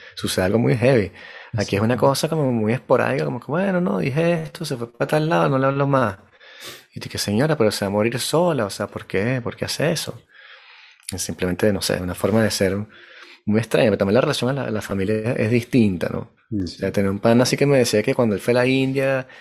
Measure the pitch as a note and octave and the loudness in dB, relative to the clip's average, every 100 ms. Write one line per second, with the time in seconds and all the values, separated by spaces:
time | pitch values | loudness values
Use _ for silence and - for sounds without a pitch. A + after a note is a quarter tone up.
0 | - - G2+ - F#2 A2 B2+ B2+ A#2+ B2+ | -20 -8 -4 0 2 2 2 2 4 4
1 | F2+ - - - - G2+ G2+ G2 A2 B2 | 0 -6 -20 -20 -8 -6 -2 0 0 2
2 | C#3 C3+ D3+ D#3+ C3+ A#2+ G#2+ B2+ - B2+ | 2 2 -2 0 0 0 0 -2 2 2
3 | A#2 C3+ D3+ B2+ - D#3+ G3+ F3+ F#3 G3 | 2 -2 -4 -6 -6 -4 0 0 0 -2
4 | D3+ C#3 E3+ E3+ D#3 - D#3 B2+ A#2 - | -2 0 0 -2 -4 -10 -8 -8 -8 -6
5 | C#3 D3+ D#3 E3+ D#3+ C3+ C3+ C#3 C#3 C3+ | -2 0 2 2 2 2 0 0 2 2
6 | A2+ G2 _ _ - - - - _ - | 2 -4 _ _ -20 -20 -18 -18 _ -16
7 | - - - G#2 D#3 D#3 G#2+ - G2+ G#2 | -10 -6 0 2 2 2 2 0 0 0
8 | A2+ A#2+ - D3+ F3+ C#3+ G2+ - G2+ G#2+ | 0 -2 -2 0 2 0 -4 -4 -8 -8
9 | - - A2+ C3 - - G2 - C#3+ D#3+ | -6 -2 -2 -2 -6 -6 -6 -2 -2 -2
10 | - - _ - - - - - - _ | -6 -12 _ -20 -20 -20 -20 -20 -20 _
11 | - F2+ - - F2+ F2 G#2+ F#2+ - F#2+ | -12 -8 -8 -4 -4 0 0 2 -2 -2
12 | F2+ F2 G#2 A2 G#2+ - G2 G2 G#2 - | -4 -2 0 2 2 2 0 -2 -6 -14
13 | - - - - - G#2 A#2 D#3 B2 G2 | -20 -20 -20 -8 -2 0 2 2 4 2
14 | G2 A2+ D3 C3 B2 C#3 A#2+ G#2+ - G2 | 2 2 2 0 -2 -2 -4 -6 -4 -4
15 | F#2+ G#2+ A2 A#2 A2 A#2+ - C3 G#2+ F2 | -2 -2 -2 -2 0 0 2 4 4 2
16 | - - - _ - G#2 F2+ - G2 G2+ | -4 -6 -10 _ -8 -6 -6 -4 -4 0
17 | G2 G2+ A2+ A#2 B2+ C3 C#3+ C#3 A#2 G#2+ | 0 2 4 4 4 2 4 4 4 2
18 | A2+ C3 A#2 F#2+ - B2 B2+ C3+ C3+ C3+ | 2 0 0 0 0 2 2 2 0 -2
19 | C3+ C3+ B2+ - | -2 -2 -6 -16